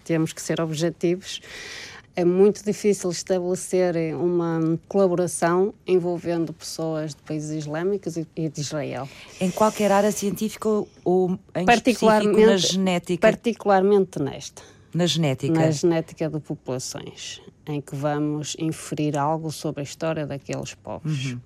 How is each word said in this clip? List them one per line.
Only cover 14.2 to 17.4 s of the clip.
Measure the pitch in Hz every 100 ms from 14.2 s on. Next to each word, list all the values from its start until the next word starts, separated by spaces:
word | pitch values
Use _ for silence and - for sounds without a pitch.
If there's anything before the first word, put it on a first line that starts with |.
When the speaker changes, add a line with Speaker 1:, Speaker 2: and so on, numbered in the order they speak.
| 135 - - - - - - 160
Speaker 2:
Na | 175
genética? | 165 151 127 143
Speaker 1:
Na | 160 160
genética | 147 175 165 160 - 156
de | 151
populações, | - 151 - 123 - - - - - -